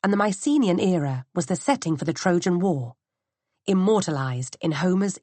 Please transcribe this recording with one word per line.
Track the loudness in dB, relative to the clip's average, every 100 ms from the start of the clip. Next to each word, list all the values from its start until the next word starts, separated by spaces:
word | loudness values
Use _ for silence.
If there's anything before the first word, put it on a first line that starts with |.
and | -2
the | 0
Mycenaean | 0 -2 0 2 2 2
era | 2 2 0 -4 -6
was | -4 -2
the | -2
setting | 0 -2 0 -4
for |
the | -2
Trojan | -2 0 2 2 0
War, | 0 -2 -4 -12 _ _ _ _ _ _ 0
immortalized | 2 4 2 2 -2 -2 -4 -8 -6
in | -4
Homer's | -2 0 0 0 -2